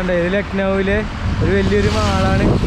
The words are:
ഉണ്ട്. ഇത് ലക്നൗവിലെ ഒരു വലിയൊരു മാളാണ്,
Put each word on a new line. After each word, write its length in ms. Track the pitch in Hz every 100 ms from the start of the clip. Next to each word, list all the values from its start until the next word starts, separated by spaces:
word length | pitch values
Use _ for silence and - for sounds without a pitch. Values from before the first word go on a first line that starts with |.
ഉണ്ട്. 100 | 185 180
ഇത് 80 | 170 196
ലക്നൗവിലെ 600 | - 196 196 196 190 202 214 - - -
ഒരു 80 | - 196
വലിയൊരു 340 | 190 202 208 214
മാളാണ്, 480 | 208 196 196 196 - -